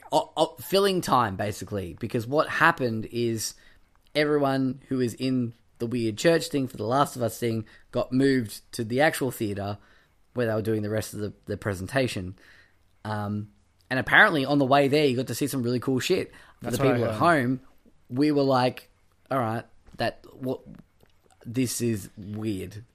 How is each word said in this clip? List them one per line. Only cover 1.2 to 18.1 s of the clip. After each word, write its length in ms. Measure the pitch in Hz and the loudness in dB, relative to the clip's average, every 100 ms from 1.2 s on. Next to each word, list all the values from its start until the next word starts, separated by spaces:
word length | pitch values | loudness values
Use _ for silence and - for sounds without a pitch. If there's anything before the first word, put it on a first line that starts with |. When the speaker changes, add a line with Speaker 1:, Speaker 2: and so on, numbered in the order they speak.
| 113 95 | 2 0
Speaker 1:
basically, 600 | 104 - 95 104 90 76 | -4 -4 -6 -6 -6 -8
because 280 | 117 123 113 | -4 -4 -2
what 220 | 147 139 | 0 0
happened 580 | - 160 - 123 110 110 | 4 4 4 -2 -4 -6
is 440 | 117 120 113 - - - - _ _ _ | -2 -2 -2 -6 -10 -20 -20 _ _ _
everyone 680 | 147 151 147 139 135 131 135 - | -2 2 2 2 2 0 -4 -4
who 100 | 131 | 0
was 160 | 123 | 0
in 400 | - 131 127 120 - _ - | 0 -2 0 -2 -6 _ -8
the 80 | 117 | -4
weird 320 | 123 113 110 | -2 -2 0
church 300 | 170 165 147 | 2 2 2
thing 200 | 143 131 | -4 -4
for 80 | - | -4
the 80 | |
Last 320 | 107 131 143 127 | 0 2 2 0
of 60 | |
Us 160 | 117 - | -4 -2
thing 260 | 120 113 110 - _ | -2 -2 -6 -14 _
got 200 | 123 - | -6 -2
moved 480 | 127 139 131 107 - - | 2 4 2 0 -8 -12
to 120 | - | -8
the 160 | 110 123 | -4 2
actual 300 | 156 156 131 | 2 2 -4
theater 480 | - 107 98 98 104 _ _ _ _ _ | -2 -4 -4 -6 -8 _ _ _ _ _
where 120 | 120 117 | -4 0
they 60 | |
were 60 | 110 | 0
doing 220 | 107 110 | 0 0
the 80 | 104 | 0
rest 240 | 107 - | -2 -4
of 60 | 107 | -6
the, 120 | 104 - - | -8 -8 -8
the 100 | 101 | -6
presentation. 760 | 110 92 95 135 127 107 92 - - - _ _ _ _ 104 | -4 -4 -2 0 0 -2 -8 -12 -20 -20 _ _ _ _ -8
Um, 420 | 107 104 104 104 _ _ _ - | -6 -4 -6 -8 _ _ _ -8
and 100 | 131 | -6
apparently 460 | - 147 208 160 | 4 6 6 4
on 140 | 131 143 | 2 2
the 80 | 131 | 4
way 200 | 143 139 | 6 6
there, 200 | 147 147 | 4 2
you 100 | 123 | 2
got 120 | 123 | -4
to 60 | |
see 120 | 120 143 | -4 -4
some 160 | 135 | -2
really 180 | 117 123 | -2 -2
cool 180 | 127 131 | 0 0
shit. 320 | - 185 - - - - | 0 0 -2 -10 -20 -12
For 60 | |
Speaker 2:
That's 120 | 117 120 | -6 0
Speaker 1:
the 80 | |
Speaker 2:
what 60 | 139 | 2
I 40 | 123 | 2
Speaker 1:
people 120 | 117 | 0
at 60 | |
Speaker 2:
heard. 40 | 107 | 2
Speaker 1:
home, 400 | 160 156 120 131 - - _ _ - | 4 4 2 -2 -6 -20 _ _ -6